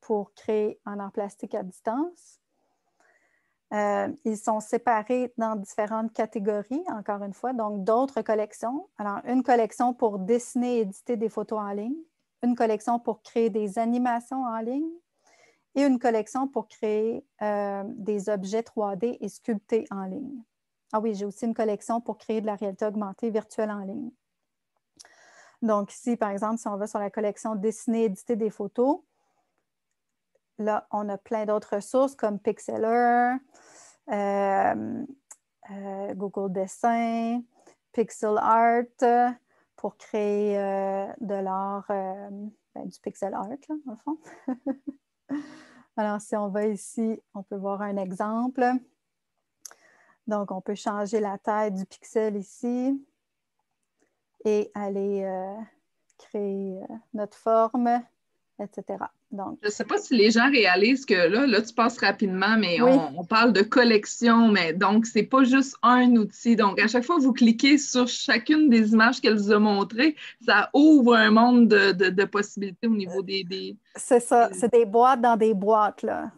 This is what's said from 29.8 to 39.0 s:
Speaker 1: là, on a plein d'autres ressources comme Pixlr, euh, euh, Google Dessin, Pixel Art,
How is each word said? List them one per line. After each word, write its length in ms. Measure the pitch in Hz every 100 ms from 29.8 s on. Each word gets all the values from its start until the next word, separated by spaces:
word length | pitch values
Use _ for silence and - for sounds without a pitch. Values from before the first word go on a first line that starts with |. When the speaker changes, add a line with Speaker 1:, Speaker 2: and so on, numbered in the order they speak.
| _ _ _ _ _ _ _ _
Speaker 1:
là, 300 | 214 214 -
on 180 | 208 208
a 80 | 196
plein 280 | _ 226 214
d'autres 320 | 214 208 202
ressources 380 | 196 254 269 180
comme 240 | 214 202
Pixlr, 960 | - 208 - 226 220 233 240 240 240 254 _ _ _ - - _ -
euh, 920 | 208 202 202 196 196 196 - - 233 - 269 _ - _ _ -
euh, 420 | 202 196 196 202
Google 380 | 190 202 196 196
Dessin, 880 | 185 190 - 240 233 233 226 226 240 240 _ _ _ _
Pixel 440 | - 220 - 220 214
Art, 460 | - 226 233 233 240 _